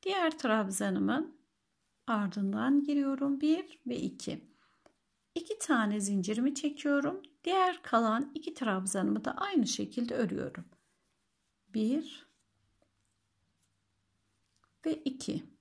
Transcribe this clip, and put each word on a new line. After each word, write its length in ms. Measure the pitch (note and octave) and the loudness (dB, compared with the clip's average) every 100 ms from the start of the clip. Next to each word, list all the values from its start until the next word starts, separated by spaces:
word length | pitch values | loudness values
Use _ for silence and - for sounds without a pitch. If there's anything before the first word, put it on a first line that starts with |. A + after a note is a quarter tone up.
Diğer 340 | G4 F#4+ E4 D#4 | -2 2 0 0
trabzanımın 1000 | B3 A3 G3 F#3+ G3+ F#3+ G3 B3+ - - _ _ _ _ _ _ - | 2 2 2 0 0 2 2 0 -2 -10 _ _ _ _ _ _ -2
ardından 760 | A3 G3+ G#3 G3 G#3 B3 C#4+ | 0 0 0 0 0 4 4
giriyorum. 580 | C#4+ C#4+ C#4 C4+ C#4 C#4 | 4 2 2 0 0 2
Bir 380 | D4+ E4 F4+ - B3 | 2 2 0 -12 -6
ve 80 | A#3+ | -4
iki. 560 | - - - D#3 - _ _ _ - _ _ _ _ - | -4 -6 -8 -8 -10 _ _ _ -20 _ _ _ _ -10
İki 240 | E4+ A4 | -8 -8
tane 400 | - B3+ G#3+ G#3 | 0 2 2 0
zincirimi 560 | G3+ G3+ F3+ G#3+ C4 C#4+ | 0 0 0 0 0 0
çekiyorum. 680 | D4 D4 D4 C#4+ C#4+ F#4 - _ | -4 -2 0 2 2 -4 -12 _
Diğer 380 | - F#4+ F#4 E4+ | 0 4 4 2
kalan 480 | - A3+ A#3 A3 C#4+ - | 0 2 4 2 -2 -6
iki 180 | - | -10
trabzanımı 720 | D#4 A3+ F#3+ F#3+ G3 G3 G#3+ - | -4 -2 0 -2 0 0 0 -2
da 60 | |
aynı 360 | - G4 F#4 G3 | -4 0 2 2
şekilde 480 | - G#3 - A#3+ - | 0 -4 -4 -4 0
örüyorum. 500 | G#3+ - - - - _ _ _ _ _ _ _ _ _ _ | 0 -2 -6 -8 -16 _ _ _ _ _ _ _ _ _ _
Bir 540 | A3 A3 C#4+ D#4+ - - _ _ _ _ _ _ _ _ _ _ _ _ _ _ _ _ _ _ _ _ _ _ _ _ _ D#4+ | -2 0 0 -2 -14 -20 _ _ _ _ _ _ _ _ _ _ _ _ _ _ _ _ _ _ _ _ _ _ _ _ _ -4
ve 80 | |
iki. 500 | D#4 C4+ - - - - _ | -2 -4 -4 -6 -6 -6 _